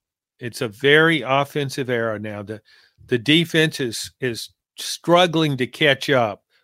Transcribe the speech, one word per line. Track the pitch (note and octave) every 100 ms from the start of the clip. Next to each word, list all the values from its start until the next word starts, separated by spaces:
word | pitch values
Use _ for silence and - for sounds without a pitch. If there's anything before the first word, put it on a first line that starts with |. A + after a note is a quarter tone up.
| _ _ _ _
It's | B2 -
a | B2
very | G2+ C#3 D3+ D#3+ D#3+
offensive | A#2 C#3 C#3 D3+ C#3 D3 B2+
era | A#2+ A2+ G#2
now. | G#2+ G#2
The, | G#2 G#2+ _ _ _ _ -
the | B2
defense | A2+ D#3+ E3 E3 D#3 -
is, | B2 G#2+ - -
is | C3 A2 - _ _ -
struggling | - - - F3 F3+ D#3+ D#3 C3
to | B2+
catch | - D3+ C3+ -
up, | C3+ A2+ G2 _ _